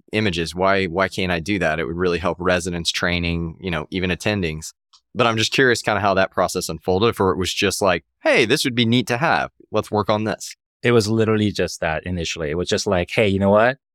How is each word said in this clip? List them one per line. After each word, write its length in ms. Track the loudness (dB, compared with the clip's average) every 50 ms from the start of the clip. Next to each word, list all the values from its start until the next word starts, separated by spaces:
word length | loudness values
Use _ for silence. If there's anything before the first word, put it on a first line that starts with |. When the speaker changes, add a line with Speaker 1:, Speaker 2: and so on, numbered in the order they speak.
| _ _ -2
Speaker 1:
images. 420 | -2 0 0 0 -2 -4 -4 -2
Why, 300 | 0 0 2 2 2 0
why 240 | -2 0 0 -2 -2
can't 240 | -2 -4 -2 -2 -2
I 80 | -2
do 180 | -2 -2 -2 0
that? 200 | 0 0 0 -2
It 60 | -4
would 120 | -4 -4 -2
really 220 | 0 0 0 0
help 180 | -2 -4 -4 -2
residents 500 | 0 0 0 0 0 -2 -6 -4 -4 -4
training, 680 | -4 -2 -2 -2 0 0 0 -2 -2 -2 -4 -6 -8 -8
you 100 | -8 -6
know, 180 | -6 -6 -6 -6
even 180 | -6 -4 -2 -2
attendings." 640 | -2 -2 -2 -2 -2 0 -2 -4 -4 -6 -10 -14 -16 _ _ _ _ _ _ _ -2
But 140 | 0 0 2
I'm 100 | 2 0
just 140 | 0 0
curious 300 | 2 2 4 4 2 2
kinda 180 | 0 -2 -2 0
how 140 | 2 2 2
that 180 | 2 2 0
process 380 | 0 0 -2 0 -2 -4 -6 -6
unfolded, 400 | -8 -6 -2 0 0 2 2 2
if 100 | 2 2
it 180 | 2 2 2 0
was 160 | -2 -4 -2
just 280 | 0 0 0 0 2
like, 240 | 2 2 2 0 -2 _ _ _ 0
"Hey, 220 | 2 4 4 4
this 180 | 4 2 0 0
would 120 | 0 0
be 100 | 0 2
neat 220 | 2 2 2 2 0
to 100 | -2 -2
have. 340 | 0 0 0 0 -2 -4 _ _ -12 _
Let's 200 | -4 -4 -2 -2
work 180 | -2 -2 0 2
on 140 | 0 0 0
this." 320 | -2 -4 -4 -8 -14 -16 _ _ _ _ _
Speaker 2:
It 120 | 2 4 4
was 160 | 4 4 2
literally 420 | 2 2 2 2 2 2 2 0
just 300 | 0 0 -2 -4 -4 -4
that 240 | -4 -2 -2 -4 -4
initially. 460 | -4 -4 -4 -4 -6 -6 -6 -6 -4
It 60 | -4 -4
was 120 | -2 -2
just 180 | -2 -2 0 0
like, 240 | 0 0 0 0
"Hey, 160 | 0 0 2 2
you 120 | 2 2
know 100 | 2 4
what? 280 | 4 4 4 4 0 -2 _ _ _